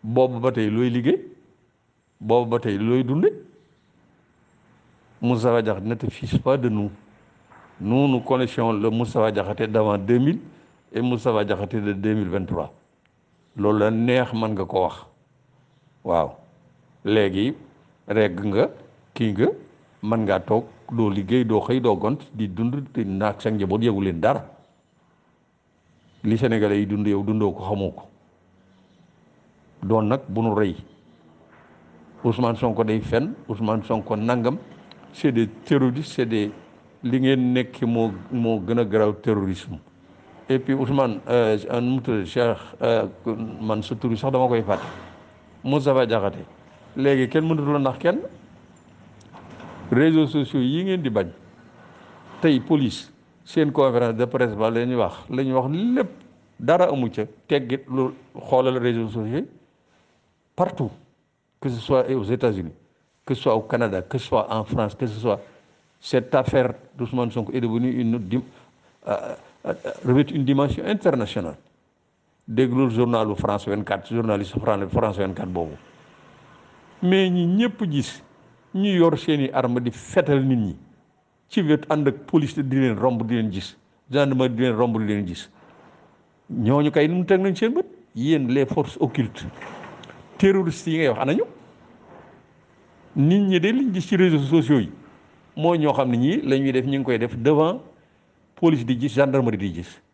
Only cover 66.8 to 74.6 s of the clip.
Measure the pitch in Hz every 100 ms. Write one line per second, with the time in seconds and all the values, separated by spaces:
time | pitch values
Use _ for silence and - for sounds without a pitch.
66.8 | - - 120 127 120 123 107 127 117 113
67.8 | 127 123 117 117 92 117 123 - _ _
68.8 | _ _ - - - - - _ - -
69.8 | - - - 127 147 147 131 139 143 -
70.8 | - 208 185 139 107 - 85 73 _ _
71.8 | _ _ _ _ _ _ - 113 131 123
72.8 | 135 113 120 117 107 101 - 101 - 104
73.8 | 98 98 - 117 113 104 95 -